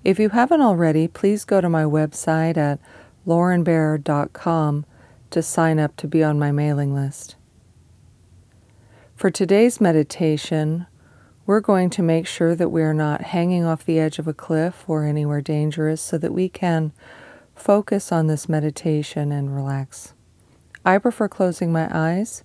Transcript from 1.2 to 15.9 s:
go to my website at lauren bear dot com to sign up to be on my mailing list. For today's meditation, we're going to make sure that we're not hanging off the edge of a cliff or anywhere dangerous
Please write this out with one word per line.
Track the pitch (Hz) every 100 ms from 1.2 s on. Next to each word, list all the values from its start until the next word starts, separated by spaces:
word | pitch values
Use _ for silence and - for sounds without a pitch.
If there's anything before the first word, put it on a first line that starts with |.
| 196 208
go | - 196
to | 175
my | 165
website | 156 151 156 - - 160 165 165
at | 147 143 - - - _ -
lauren | 170 175 180
bear | 165 160 156 156
dot | 143 147 -
com | - 175 165 151 147 151 - - - -
to | 170
sign | 160 - 160 156
up | 147 -
to | 156
be | 160
on | 156 147
my | 143
mailing | 147 151 143 143
list. | 139 139 - - - _ _ _ _ _ _ _ _ _ - _ _ _ _ _ - - -
For | 196
today's | - 185 196 240 -
meditation, | 190 160 147 - 165 151 - 156 151 165 180 _ _ - _ _
we're | - 208
going | 202 190 180
to | 170
make | 170 165 175
sure | - 165
that | 170 170
we're | 165 156
not | 156 151 147
hanging | - 180 175 180
off | 170 160
the | - 160
edge | 156 151
of | 156
a |
cliff | 151 - 160 170 - -
or | 156
anywhere | 151 147 147 147
dangerous | 143 151 151 151 156